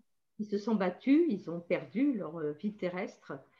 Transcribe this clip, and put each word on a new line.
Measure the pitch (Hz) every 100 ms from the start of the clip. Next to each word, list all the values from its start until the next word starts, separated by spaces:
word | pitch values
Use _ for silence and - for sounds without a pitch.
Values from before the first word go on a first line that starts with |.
| _ _ _ -
ils | 208
se | 202
sont | 233 208
battus, | 185 180 262 302 339
ils | 196 -
ont | 170
perdu | - 170 147 220 294
leur, | 226 156 165
euh, | 151
vie | 147 208 208
terrestre | 180 180 254 - - 139 - _